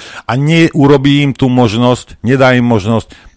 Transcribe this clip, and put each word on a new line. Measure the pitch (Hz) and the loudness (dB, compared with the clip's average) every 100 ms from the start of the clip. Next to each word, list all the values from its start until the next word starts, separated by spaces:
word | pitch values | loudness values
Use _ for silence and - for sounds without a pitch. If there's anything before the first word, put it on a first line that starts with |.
| - - - | -14 -14 -8
a | 123 | -4
neurobí | 147 165 165 - 139 143 139 143 | 0 2 0 2 2 2 2 0
im | 143 | 0
tú | - 131 | -2 -2
možnosť, | 127 120 113 123 123 - - | 0 0 0 0 -2 -6 -8
nedá | 107 131 131 | -2 2 2
im | 123 120 | 2 0
možnosť | 113 98 113 - - - | -2 -2 -4 -6 -14 -20